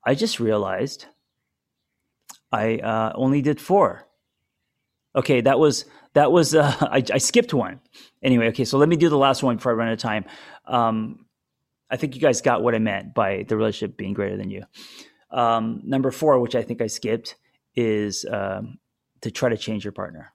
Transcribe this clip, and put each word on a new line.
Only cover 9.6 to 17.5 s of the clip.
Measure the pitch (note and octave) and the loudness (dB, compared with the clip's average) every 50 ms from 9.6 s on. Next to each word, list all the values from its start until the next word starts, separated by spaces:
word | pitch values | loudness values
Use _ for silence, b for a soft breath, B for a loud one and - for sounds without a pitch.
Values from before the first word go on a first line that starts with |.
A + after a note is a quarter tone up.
| - B2+ | -2 -2
I | A#2 | 0
run | A2 A#2 A2+ | 0 -2 -2
out | A2+ | -4
of | G#2+ | -4
time. | - A#2 G#2+ G#2+ G2 B B B B B B B B | -4 -4 -4 -4 -6 B B B B B B B B
Um, | - B2+ A#2+ A#2 A2+ A2 A2 A2 A2 - - _ _ _ _ _ _ _ _ _ _ _ _ _ _ | -4 0 0 2 2 0 -2 -4 -8 -10 -16 _ _ _ _ _ _ _ _ _ _ _ _ _ _
I | C3 | -6
think | B2+ - C#3+ B2+ | -6 -6 -6 -4
you | B2+ | 2
guys | C#3+ C#3+ B2 - | 2 2 2 4
got | - C#3 A#2+ F#2+ | 2 0 2 2
what | G#2+ A#2+ A#2 | 2 0 0
I | A2 | 0
meant | A2 A2 G2 G2 - - - | 0 -2 -2 -4 -8 -6 -2
by | - A2 G2 G2 F#2+ G2+ - | -2 0 0 -2 -4 -4 -4
the | A2+ | -2
relationship | G#2+ A2 A2 G#2 - A2+ G2+ - | 0 0 -2 -2 -4 -8 -10 -8
being | - G#2 F#2+ G2+ | -10 -8 -8 -6
greater | G#2 G2+ G2 G2 | -4 -4 -4 -6
than | G2 G2+ F#2+ | -6 -8 -10
you. | G2 F#2+ G2+ _ B B B B B B B B B B B B | -10 -12 -16 _ B B B B B B B B B B B B
Um, | - B2 A#2+ A#2 A#2 A2+ A2 A2+ A#2 - - | -2 0 2 2 2 0 -2 -4 -6 -8 -6
number | - C3+ C3+ C3 C3 | -4 -2 0 0 -2
four, | B2 - D#3+ D3+ C#3 B2+ | -2 0 2 4 4 4
which | A#2+ A#2 - | 2 0 -2
I | A#2+ | -4
think | G#2 - A#2+ A#2 | -4 -4 -6 -6
I | A#2 | -6
skipped, | G#2 - - - A2 A2 A2 - - - _ _ _ | -6 -6 -8 -4 -4 -4 -4 -6 -12 -20 _ _ _